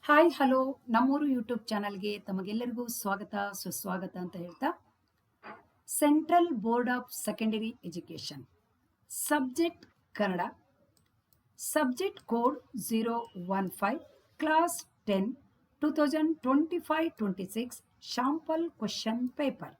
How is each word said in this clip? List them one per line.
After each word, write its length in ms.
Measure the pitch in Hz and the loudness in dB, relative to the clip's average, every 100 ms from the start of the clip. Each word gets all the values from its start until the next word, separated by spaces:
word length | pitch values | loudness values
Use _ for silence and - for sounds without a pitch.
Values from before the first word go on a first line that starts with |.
| - | 8
ಹಾಯ್, 240 | 294 330 | 8 8
ಹಲೋ, 480 | 277 269 262 262 277 - | 6 4 4 2 -4 0
ನಮ್ಮೂರು 380 | 226 262 285 294 | 2 4 2 2
YouTube 380 | 254 226 233 | 0 -2 -6
ಚಾನಲ್‌ಗೆ 540 | - 214 208 196 208 208 | -4 -4 -4 -6 -6 -6
ತಮಗೆಲ್ಲರಿಗೂ 680 | 196 190 190 214 240 226 240 | -6 -6 -4 -4 -4 -6 -6
ಸ್ವಾಗತ, 480 | 233 202 196 202 202 202 | -6 -2 -4 -4 -6 -4
ಸುಸ್ವಾಗತ 640 | 196 185 - 202 185 180 185 | -6 -8 -8 -6 -6 -6 -8
ಅಂತ 200 | 180 175 | -10 -10
ಹೇಳ್ತಾ, 480 | 175 170 285 349 _ _ _ _ _ _ - - _ _ - - | -12 -4 -4 -4 _ _ _ _ _ _ -18 -18 _ _ -8 2
Central 540 | 294 294 311 349 349 | 4 4 6 4 4
Board 300 | 254 214 240 | 0 0 0
of 200 | 247 247 240 - - | 2 -2 -4 -8 -6
Secondary 480 | 208 220 214 220 - 180 | -2 -2 -2 -6 -8 -10
Education, 600 | 165 - 160 - 143 - _ _ _ _ _ _ | -10 -12 -12 -12 -14 -16 _ _ _ _ _ _
ಸಬ್ಜೆಕ್ಟ್ 800 | - - 302 262 254 339 - - _ _ | -8 0 0 0 0 0 0 -20 _ _
ಕನ್ನಡ, 280 | - 202 180 226 - _ _ _ _ _ _ _ _ _ _ | -2 0 0 -2 -6 _ _ _ _ _ _ _ _ _ _
ಸಬ್ಜೆಕ್ಟ್ 640 | - 302 269 247 381 403 | -2 0 0 0 -4 -6
ಕೋಡ್ 400 | - 233 240 294 _ 247 | -4 0 2 0 _ -10
ಝೀರೋ 520 | - 226 226 233 233 190 180 | -2 -2 0 -4 -6 -12 -4
ಒನ್ 220 | 190 190 | -2 -2
ಫೈವ್, 300 | - 202 277 - - _ _ | -2 -2 -2 -10 -20 _ _
ಕ್ಲಾಸ್ 480 | 311 311 339 - - _ - | 2 4 4 -2 -12 _ -2
ಟೆನ್, 300 | 196 196 - _ _ _ _ | 0 0 -4 _ _ _ _
ಟೂ 100 | 302 | -2
ತೌಸಂಡ್ 480 | 302 294 311 311 320 | 2 2 2 0 0
ಟ್ವೆಂಟಿ 400 | 254 277 320 349 | 2 4 4 -2
ಫೈವ್ 340 | - 311 330 | -2 0 0
ಟ್ವೆಂಟಿ 340 | - 208 185 190 | 0 -4 -2 -6
ಸಿಕ್ಸ್, 360 | 220 247 - _ _ | -6 -6 -10 _ _
ಶಾಂಪಲ್ 680 | - - 254 311 - 320 339 | -8 -2 0 0 0 -2 -2
ಕ್ವೆಶ್ಚನ್ 580 | _ 208 - 220 233 247 | _ -6 -4 -4 -2 -4
ಪೇಪರ್. 460 | - 285 - 151 - | -2 -2 -2 -12 -16